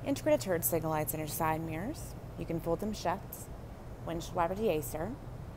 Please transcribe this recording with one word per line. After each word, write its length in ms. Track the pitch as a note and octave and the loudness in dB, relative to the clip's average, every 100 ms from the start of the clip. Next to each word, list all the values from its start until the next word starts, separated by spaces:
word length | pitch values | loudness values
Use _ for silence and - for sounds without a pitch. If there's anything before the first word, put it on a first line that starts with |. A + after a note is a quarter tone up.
| - | 0
Integrated 360 | C#4 D#4+ D4+ | 2 6 4
turn 200 | G3 E3+ | 6 2
signal 280 | - E3 D#3+ | 4 2 4
lights 240 | D#3 D3+ | 2 2
in 60 | D#3 | 0
your 60 | D#3 | -2
side 360 | - D#3+ D#3+ | 0 2 2
mirrors. 520 | E3 D#3+ G#3 D#4+ - - - - | 0 -2 -2 -4 -8 -8 -10 -8
You 60 | |
can 160 | E3 E3 | -2 0
fold 200 | E3+ E3+ | 2 2
them 120 | G#3 | 2
shut. 280 | G#3 F3+ F#3+ - - - - - - - - - | 0 0 0 -4 -10 -10 -10 -10 -10 -10 -8 -4
Windshield 300 | E3 E3 F3+ | -4 -2 2
wiper 180 | E3+ | 2
deicer. 560 | F#3+ A3 D#3 C#3+ D3+ F3+ C#4 - - - | 4 4 4 2 -2 -4 -4 -8 -8 -10